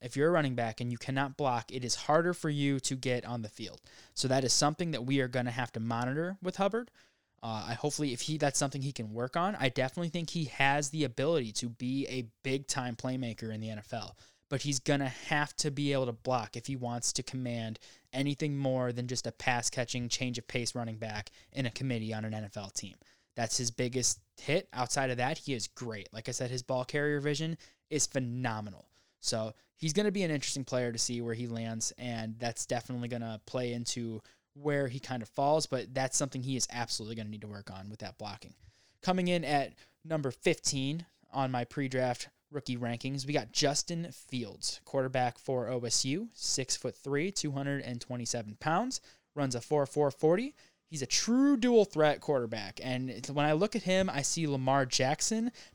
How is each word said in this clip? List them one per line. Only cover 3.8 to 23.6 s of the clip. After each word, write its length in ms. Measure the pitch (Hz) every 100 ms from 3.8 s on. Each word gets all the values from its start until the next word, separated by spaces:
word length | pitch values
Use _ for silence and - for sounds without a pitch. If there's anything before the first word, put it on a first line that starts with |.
| - - - -
So 120 | 127
that 160 | 135
is 80 | 127
something 400 | - 147 156 175
that 140 | 139 120
we 160 | 139
are 60 | 127
gonna 240 | 127 123
have 200 | 120 123
to 60 | 120
monitor 560 | 113 117 123 143 175 196
with 140 | 175 -
Hubbard. 340 | 196 226 240 - _ _ _ _
Uh, 240 | 117 110 87
I 40 | 117
hopefully, 360 | 147 143 147
if 100 | 117
he, 180 | - 156
that's 180 | 143 -
something 240 | 139 139
he 100 | 135
can 220 | 127 110
work 240 | 110 123 165
on. 180 | 180 208
I 100 | 135
definitely 400 | 131 131 - 170
think 220 | 175 160
he 140 | 170 139
has 440 | - 139 143 143
the 140 | 156
ability 480 | 139 117 135 165 117
to 160 | 107 120
be 380 | 117 123 135 139
a 200 | 131 113 -
big-time 540 | 139 135 135 - 123 117
playmaker 580 | 131 131 123 110 113
in 80 | 110
the 80 | 110
N 80 | 107
F 160 | -
L, 240 | 117 90 - - _ -
but 140 | 135
he's 160 | 147 135
gonna 300 | - 139 135
have 460 | - - 151 147 -
to 120 | 156
be 240 | 139 143
able 140 | 139 127
to 60 |
block 440 | 113 131 127 104 120
if 80 | -
he 100 | 135
wants 380 | 120 120 -
to 80 | -
command 560 | 127 131 123 117 113 110 - - _
anything 440 | 131 143 139 151 139
more 340 | 135 131 123
than 140 | 120 123
just 220 | 127 117
a 40 |
pass-catching, 800 | - - 120 - - 120 127 120
change-of-pace 640 | - 131 123 - 127 117
running 240 | 123 117 110
back 320 | 110 107 - - -
in 160 | - 127
a 40 |
committee 440 | - 131 120 110 110
on 100 | 110
an 80 |
N 120 | 107 104
F 120 | 104
L 140 | 98
team. 240 | - 98 - _ _ _ -
That's 220 | 117
his 120 | -